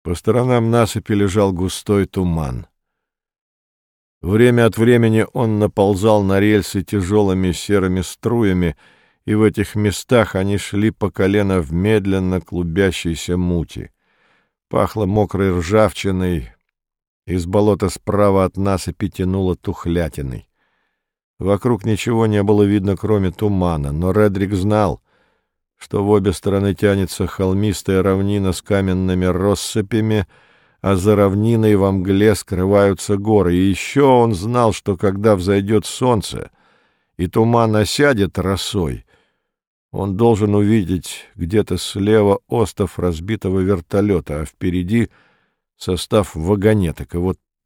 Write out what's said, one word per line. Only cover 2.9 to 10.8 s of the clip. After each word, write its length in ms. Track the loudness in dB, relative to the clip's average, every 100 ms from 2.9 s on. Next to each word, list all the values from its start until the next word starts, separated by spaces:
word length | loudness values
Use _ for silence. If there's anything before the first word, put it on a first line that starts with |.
| _ _ _ _ _ _ _ _ _ _ _ _ _
Время 440 | -2 4 6 6 2
от 120 | 4
времени 480 | 4 4 4 2 0
он 260 | -2 -2 0
наползал 640 | 0 2 2 2 2 2
на 160 | 2 2
рельсы 420 | 4 2 0 -6
тяжёлыми 680 | -4 -4 0 2 2 0 0
серыми 500 | -2 -2 0 0 -2
струями, 760 | -4 -6 -4 0 0 2 0 -4 _ _ _ _ -4
и 100 | 2
в 80 |
этих 320 | 2 2 -4 -2
местах 600 | -2 -4 0 2 2 -2
они 220 | -2 -4
шли 340 | -4 -2